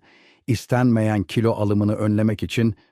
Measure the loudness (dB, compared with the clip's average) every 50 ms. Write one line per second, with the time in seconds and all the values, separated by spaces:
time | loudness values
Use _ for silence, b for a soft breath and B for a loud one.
0 | b b b b b b b b b b -4 -4 -2 -2 0 2 2 4 4 2
1 | 2 2 0 0 -2 -2 -2 0 0 0 0 0 0 0 0 2 2 0 0 0
2 | 0 0 0 0 0 0 -2 -2 -6 -6 -2 0 0 0 -2 b b b